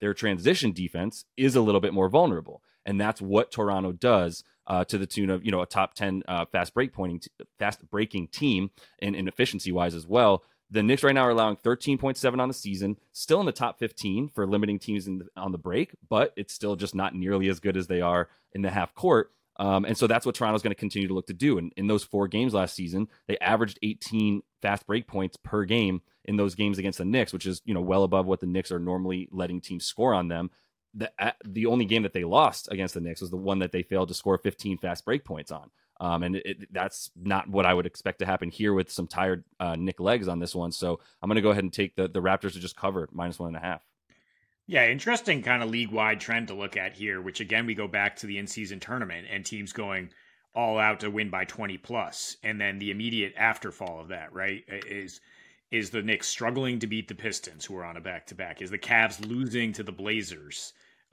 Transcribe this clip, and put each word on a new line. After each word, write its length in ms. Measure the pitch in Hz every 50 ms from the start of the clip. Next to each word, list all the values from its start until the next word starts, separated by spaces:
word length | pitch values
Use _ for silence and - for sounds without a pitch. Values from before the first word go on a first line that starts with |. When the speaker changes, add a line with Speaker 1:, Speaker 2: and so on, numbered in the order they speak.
Speaker 1:
Their 140 | 104 104 98
transition 580 | - 113 104 98 87 90 143 185 170 143 110
defense 540 | 85 87 90 85 - 85 92 113 - - - _ _
is 200 | 127 131 135 127
a 40 | 127
little 220 | 110 107 101 98
bit 100 | 92 95
more 160 | 95 98 95 92
vulnerable, 540 | 110 156 175 147 92 82 - - 76 - _ _ _ _ _
and 120 | 98 101 98
that's 220 | 104 107 110 -
what 320 | 98 95 98 107 120 -
Toronto 400 | - 117 104 104 98 95 95 92
does, 520 | 90 87 123 123 117 95 87 85 85 - - _ _ _ _
uh, 200 | - 95 90 90
to 100 | - -
the 100 | 98 98
tune 220 | - - 104 101 95
of, 160 | 95 90 90
you 60 | 110
know, 100 | 95 90
a 60 | 90
top 260 | - - 98 95 -
ten, 300 | - - 107 98 92 95 -
uh, 200 | - 90 85 85
fast 260 | - - 92 87 -
break 220 | - 123 131 127 -
pointing, 260 | 104 92 90 85 85
t-, 100 | - - - - - - _ _
fast 280 | 104 104 101 - - -
breaking 380 | - 104 110 - - 95 85 -
team, 420 | - - 147 139 107 92 98 98 - - - _ _ _
and, 160 | - 101 98
and 140 | 87 95 90
efficiency 420 | - - 123 - - 95 - 95
wise 240 | 87 90 87 87 82
as 120 | 82 80
well. 360 | 85 104 123 117 104 98 92 - _ _ _ _ _
The 120 | 101 110
Knicks 220 | 104 113 135 131 143
right 100 | 139 135
now 100 | 135 127
are 60 | 123
allowing 260 | 117 113 110 107 104
thirteen 420 | - - 120 123 123 - 147 139 131
point 180 | 135 135 127
seven 240 | - - 127 123 131
on 80 | 127 131
the 60 | 131
season, 420 | - - 104 98 90 101 98 107 - _ _
still 280 | _ - - - 156 196
in 60 | 196
the 60 | 147
top 260 | - - 131 117 - -
fifteen 500 | 117 107 - - - 101 95 113 143 147
for 180 | - - 101
limiting 320 | 95 104 104 104 104 101 98
teams 280 | - 113 104 101 92
in 120 | 98 92 92
the, 80 | 87 - _
on 160 | 92 95 98
the 60 | 90 82
break, 360 | - 92 90 127 170 - - _ - _
but 240 | 113 107 139 - -
it's 200 | 104 101 - -
still 220 | - 104 104 101
just 180 | 87 101 - -
not 200 | 95 98 95 -
nearly 340 | 92 90 95 98 95 95 98
as 120 | 92 80
good 160 | - 98 92
as 100 | 95 87
they 140 | - 92 87
are 300 | 87 87 87 87 85 - _ _ _ _ -
in 80 | 98
the 80 | 98 92
half 240 | 95 101 85 - _
court. 360 | - - 185 143 110 - - _ _ _ _ _
Um, 280 | - 98 98 98 95 101
and 120 | - 113
so 120 | - 127 110
that's 180 | 113 120 -
what 80 | 123 -
Toronto's 280 | - 123 107 107 107
gonna 120 | - 110 98
continue 320 | - 110 98 - 104 98
to 80 | 92 95
look 140 | 92 - -
to 60 | 95
do. 240 | 85 135 147 120 90
And 140 | 85 85 -
in 100 | 92 101
those 160 | 104 107 101
four 240 | - - - 101 101
games 280 | 92 95 110 127 127 107
last 200 | 98 92 90 -
season, 320 | - 90 85 90 98 107 - _ _ _ -
they 100 | 104 -
averaged 400 | 90 92 110 107 113 101 - -
eighteen 600 | - 107 107 - - - 110 110 107 104 101 101 - _ _ _
fast 240 | - 101 101 98 -
break 200 | - 104 120 113
points 300 | - - 95 95 90 -
per 280 | - - - - 104 98
game 360 | 90 113 120 110 95 92 87 - _ _ _ _
in 120 | - 104
those 200 | 101 101 98 87
games 220 | 101 104 104 98 95
against 200 | 95 98 90 -
the 60 | 90
Knicks, 280 | 95 120 131 - -
which 140 | - 87 -
is, 160 | 95 90 - -
you 100 | 113 101
know, 80 | 87
well 200 | 90 92 92 95
above 240 | 98 90 95 95 92
what 140 | 92 95 -
the 60 | 95
Knicks 260 | 90 90 95 90 -
are 80 | 92 87
normally 480 | 85 90 90 92 92 92 92 92 92 -
letting 300 | 95 90 90 90 90 90
teams 240 | - - 92 85 -
score 300 | - - - 120 131 107
on 120 | 92 87
them. 240 | 85 85 82 90 90 - _ _ _ _ _ _ _ -
The, 180 | 104 113 - - -
uh, 120 | 98 113 - - -
the 220 | 104 95 110 113
only 180 | 117 120 123 113
game 180 | 95 110 113
that 120 | 104 95 -
they 100 | 92 87
lost 440 | 82 98 143 156 110 - - - -
against 220 | 101 95 95 90 -
the 60 | 87
Knicks 200 | 85 85 85 -
was 100 | 95 85
the 60 | 90
one 240 | 92 95 98 98 98
that 100 | 92 87
they 120 | - 90
failed 260 | 90 - 95 92 92 85
to 60 | 90
score 240 | - - 101 95 90
fifteen 380 | - 101 - - - 101 92
fast 280 | - - 90 87 - -
break 200 | 104 127 147 -
points 280 | - 82 76 76 -
on. 180 | 78 73 69 57 _ _ _ _ _ _
Um, 240 | 90 87 85 85 87
and 120 | 87 95
it, 360 | 95 - 95 95 - 101 -
that's 400 | 95 90 92 98 - - - - -
not 340 | 87 90 98 95 95 - -
what 160 | 95 98 92
I 80 | 90
would 140 | 90 90 87
expect 320 | 87 - - - 95 - -
to 80 | 95
happen 240 | 95 92 - 90 87
here 240 | - - 107 104 98
with 160 | 95 90 -
some 160 | - - 87
tired, 380 | - - - 95 95 92 85 - _ _ _
uh, 160 | 92 85 82
Knick 240 | 82 87 95 - -
legs 260 | 87 98 120 120 98
on 140 | 90 87 85
this 120 | 87 85
one. 200 | - 90 85 85
So 260 | - - 95 87 85 - - _ _ _
I'm 80 | 87 98
gonna 100 | 107 110
go 100 | 101 104
ahead 120 | 101 101
and 100 | 95 90
take 220 | - - 101 92 -
the, 140 | - 92 87
the 120 | 90 95
Raptors 340 | 87 92 95 98 - 98 87
to 40 | 90
just 160 | 87 90 -
cover 340 | - - 98 95 92 80 -
minus 260 | - 85 87 87 82 -
one 100 | 87 82
and 80 | 82
a 40 | 80
half. 260 | 82 92 82 82 - _ _ _ _ _ _ _ _ _ _ _ _ _ _ _ _
Speaker 2:
Yeah, 200 | - 175 135 120
interesting 560 | 117 127 139 - 226 240 226 - 202 160 135
kind 200 | 104 120 123 120
of 60 | 117 113
league-wide 520 | 113 120 120 101 110 110 107 110 110 104
trend 280 | - - 117 117 113 104
to 60 | 98
look 220 | 101 101 95 - 98
at 160 | 92 98 95
here, 260 | 95 107 104 95 92
which, 200 | 92 95 - -
again, 260 | 110 92 110 113 120
we 80 | 117 107
go 120 | 101 104
back 300 | 98 107 101 101 104 -
to 100 | - -
the 120 | 104 101 98
in-season 420 | 101 98 - 110 107 92 101 92
tournament 460 | - - 120 127 110 92 85 85 92 104
and 140 | 104 98 -
teams 300 | - 107 104 101 98 -
going 340 | 117 107 98 95 95 90 87 - _ _ _ _ _ _ _ _
all 240 | 113 120 113 110 107
out 220 | 107 107 107 -
to 100 | 107 104
win 180 | 101 107 107 98
by 160 | 95 92 92
twenty 320 | - - 113 107 101 95
plus, 640 | 90 - - 120 113 95 - - - - - - -
and 160 | - 107 107 104
then 200 | 101 101 98 98
the 120 | 104 101
immediate 460 | 95 104 113 117 117 110 98 98 -
afterfall 640 | - 110 113 110 - - 98 - - 98 87 85 80
of 80 | 80 85
that, 240 | 92 82 78 80
right, 320 | 87 95 95 98 98 101 - -
i-, 80 | 98 101 -
is, 340 | - 101 101 98 90 - - _ _ _ - - - _ _ _ _
is 200 | 113 113 104 90
the 120 | - 110
Knicks 260 | 101 110 107 - - -
struggling 500 | - - 117 117 123 135 131 127 123 113
to 80 | 117
beat 220 | 107 110 110 95 -
the 60 | 104
Pistons, 500 | - 110 107 92 - - 90 80 78 -
who 120 | - 95
are 80 | 90 85
on 140 | 85 85 85
a 20 |
back-to-back? 600 | 85 95 90 82 - - 92 87 92 85 80 -
Is 80 | 92 90
the 80 | 104 101
Cavs 480 | - - 120 113 113 104 95 - 104 107
losing 440 | 120 127 131 120 110 123 117 110 101
to 80 | -
the 100 | 104 104
Blazers? 800 | 92 85 98 107 110 110 101 90 90 78 73 73 - - - - - _ _ _ _ _ _ _